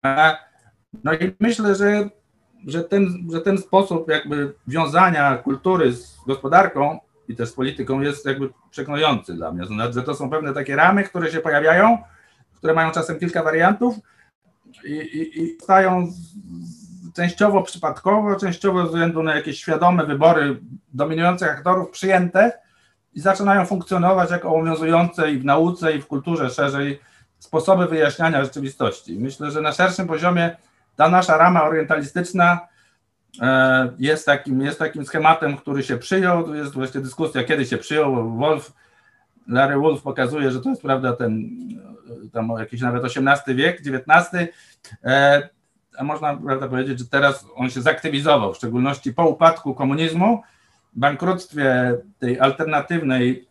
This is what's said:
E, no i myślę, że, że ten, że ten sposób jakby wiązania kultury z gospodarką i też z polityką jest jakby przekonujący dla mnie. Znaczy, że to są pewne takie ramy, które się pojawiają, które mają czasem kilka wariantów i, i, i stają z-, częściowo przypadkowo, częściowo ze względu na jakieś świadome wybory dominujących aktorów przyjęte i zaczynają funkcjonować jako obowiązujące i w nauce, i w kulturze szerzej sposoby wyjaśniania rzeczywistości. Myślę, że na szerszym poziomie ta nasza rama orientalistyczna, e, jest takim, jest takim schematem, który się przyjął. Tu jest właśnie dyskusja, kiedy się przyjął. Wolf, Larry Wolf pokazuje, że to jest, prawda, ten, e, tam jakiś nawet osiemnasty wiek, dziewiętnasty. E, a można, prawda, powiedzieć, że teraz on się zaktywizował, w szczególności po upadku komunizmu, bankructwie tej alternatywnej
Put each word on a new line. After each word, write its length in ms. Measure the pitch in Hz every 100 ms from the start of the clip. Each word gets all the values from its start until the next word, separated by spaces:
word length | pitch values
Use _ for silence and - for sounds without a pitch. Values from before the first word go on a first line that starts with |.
| 135
E, 320 | 135 156 156 - _ _ _ _ 110
no 100 | 123
i 220 | 160 185 -
myślę, 360 | 220 226 214 196
że, 340 | 202 208 208 _ _ _ _ _ 156
że 160 | 160
ten, 440 | 170 196 190 180 170
że 100 | 165
ten 160 | 196 190
sposób 520 | - 190 196 175 160
jakby 440 | 151 143 147 143 - -
wiązania 720 | 147 156 160 185 160 143 131
kultury 560 | - 269 185 185 139
z 240 | 120 - - -
gospodarką 720 | 135 135 165 190 143 143 160 _ _ -
i 80 | 120
też 140 | 117
z 40 |
polityką 480 | - 131 139 131 135
jest 240 | 143 143 139
jakby 240 | 135 135 _ _
przekonujący 640 | - 139 143 156 120 -
dla 180 | 85 82
mnie. 140 | 87 87
Znaczy, 280 | 107 117
że 100 | 120
to 120 | 127 139
są 140 | 139
pewne 240 | 156 151
takie 220 | 139 139 139
ramy, 280 | 170 202
które 280 | 190 180 160
się 80 | 160
pojawiają, 580 | 160 147 156 170 214 233 - _ _ _ _ _
które 180 | 156
mają 180 | 160 160
czasem 280 | 160 160 160
kilka 240 | 175 175
wariantów 520 | 160 160 175 208 240 220 _ _ _ _ _ _ _ _
i, 100 | -
i, 500 | 151 151 151 160 160
i 160 | 165 -
stają 460 | - 190 190 185 175
z-, 1040 | 175 - 208 - - 170 - - - -
częściowo 500 | - 175 175 208 196
przypadkowo, 720 | 185 - 156 151 190 208 208 196
częściowo 460 | 196 175 196 185
ze 60 | 170
względu 360 | 165 170 160
na 120 | 160 151
jakieś 240 | 156 139
świadome 460 | - 156 175 180 151
wybory 540 | 143 165 165 143 127 117 127 _
dominujących 560 | 131 147 160 175 180 175
aktorów 400 | 139 156 185 185
przyjęte 600 | - 190 190 180 190 233 - _ _ _ _ _
i 60 | -
zaczynają 460 | 170 190 202 196 180
funkcjonować 680 | 196 170 190 170 190 165
jako 180 | 175 165
obowiązujące 840 | 160 165 160 160 165 175 170 156
i 80 | 139
w 60 | 135
nauce, 500 | 143 170 175 160 151
i 60 |
w 60 | -
kulturze 420 | 143 156 165 131
szerzej 500 | 120 143 139 139 143 _ _ _ _
sposoby 460 | - 156 160 190 175
wyjaśniania 580 | 160 147 143 165 147
rzeczywistości. 760 | 135 147 135 - 120 - - 90
Myślę, 320 | 127 135 147
że 100 | 151
na 100 | 156
szerszym 360 | 147 185 180 175
poziomie 500 | 156 175 175 170 170 _ _ _ -
ta 140 | 160
nasza 280 | 180 185 160
rama 260 | 175 175
orientalistyczna, 1040 | 156 160 151 156 143 185 175 185 175 175 - _ _ _ _ _ _ -
e, 500 | 120 131 131 131 127 -
jest 280 | 135 156 -
takim, 360 | 143 143 131
jest 180 | 139 143
takim 260 | 156 156 139
schematem, 520 | 165 156 160 151 139
który 260 | - 139
się 140 | 135 117
przyjął. 460 | - 190 180 175
Tu 120 | 165 151
jest 180 | 147
właśnie 280 | 143 131 135
dyskusja, 420 | 131 - 160 131
kiedy 220 | 117 151 123
się 120 | 117
przyjął. 600 | - 151 143 127 113 113
Wolf, 360 | 143 151 - _ _ _ _ _ _ _ -
Larry 300 | 123 139 139
Wolf 240 | 156 139
pokazuje, 500 | 139 135 127 151 135
że 100 | 127
to 80 | 127
jest, 120 | 262
prawda, 320 | 143 131 127
ten, 360 | 120 117 110 107 247 254 - - - - 117 110
e, 40 |
tam 200 | 120 113 113
jakiś 220 | 107 120
nawet 220 | 127 120
osiemnasty 520 | 123 135 135 139 - 127
wiek, 260 | 160 175
dziewiętnasty. 640 | 139 131 131 160 175 180 170 - _ _ - 110
E, 460 | 123 135 139 143 143 _ _ _ _ -
a 60 |
można, 340 | 139 151 151 143
prawda, 300 | - 135 131
powiedzieć, 320 | 127 135 127
że 60 | 123
teraz 400 | 139 143 139 - -
on 140 | 127
się 120 | 127
zaktywizował, 720 | 131 160 165 143 151 147 101
w 40 | 95
szczególności 560 | 120 120 131 139 139
po 140 | 120 165
upadku 480 | - 165 160 143 127
komunizmu, 680 | 135 139 165 165 196 226 - _ _ _ _
bankructwie 1040 | 117 139 143 175 180 - 147 135 127 123 120 - _
tej 200 | 123 123
alternatywnej 1080 | 131 135 156 151 139 170 147 131 123 123 _